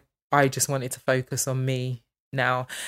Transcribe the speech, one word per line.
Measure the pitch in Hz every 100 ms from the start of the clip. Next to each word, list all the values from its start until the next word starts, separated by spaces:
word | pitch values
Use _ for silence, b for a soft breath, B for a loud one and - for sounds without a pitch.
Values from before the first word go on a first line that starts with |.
| - _ _
I | 143 139
just | 135 -
wanted | 135 127
to | -
focus | - 131 127 131 -
on | 131 131
me | 131 127 123 _ _ _
now. | 135 123 127 127 B